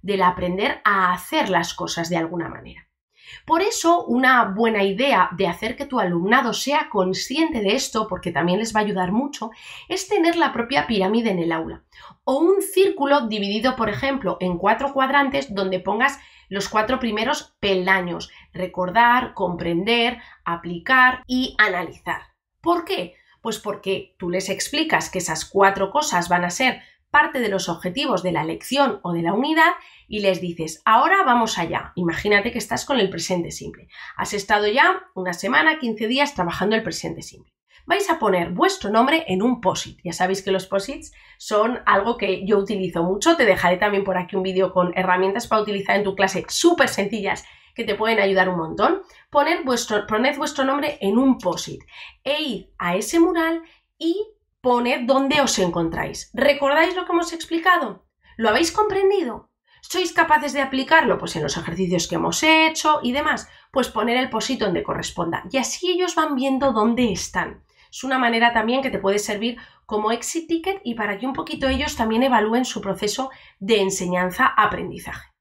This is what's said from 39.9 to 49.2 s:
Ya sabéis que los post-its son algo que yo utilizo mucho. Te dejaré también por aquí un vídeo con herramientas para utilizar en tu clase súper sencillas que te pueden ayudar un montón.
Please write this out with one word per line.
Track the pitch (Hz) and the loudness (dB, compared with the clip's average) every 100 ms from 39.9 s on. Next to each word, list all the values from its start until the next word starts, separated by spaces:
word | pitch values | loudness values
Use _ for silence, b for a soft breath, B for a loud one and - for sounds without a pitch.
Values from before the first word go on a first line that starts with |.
| - | -12
Ya | - | -10
sabéis | - 185 190 | -2 -2 -2
que | 202 | 0
los | 190 185 | -2 0
post-its | 196 196 302 - b b b | -4 -4 -12 -14 b b b
son | - 214 220 240 - | -2 2 2 0 0
algo | 196 208 233 | 2 0 -2
que | 190 185 190 | -2 -2 0
yo | 202 | 0
utilizo | 196 202 185 170 | 0 -4 -4 -2
mucho. | 170 208 320 330 | -2 0 2 4
Te | 233 | 4
dejaré | 185 175 180 | 4 2 2
también | 208 202 | 2 0
por | 196 190 | 0 -4
aquí | 185 196 | -2 -4
un | |
vídeo | 190 185 185 | -2 0 0
con | 185 175 180 | 0 0 0
herramientas | 180 185 190 202 226 | 0 2 2 -2 0
para | 220 | -2
utilizar | 214 202 196 196 | 0 -4 0 0
en | |
tu | 202 | 0
clase | 190 190 185 - | 0 0 0 -6
súper | - 339 339 262 | 2 4 4 2
sencillas | - 202 220 190 - B B B | 0 -4 -4 -4 -6 B B B
que | - | -10
te | - 202 | -4 -2
pueden | 220 220 | 0 2
ayudar | 196 190 185 | 4 4 2
un | 175 | 0
montón. | 160 170 240 381 b b | -4 0 2 2 b b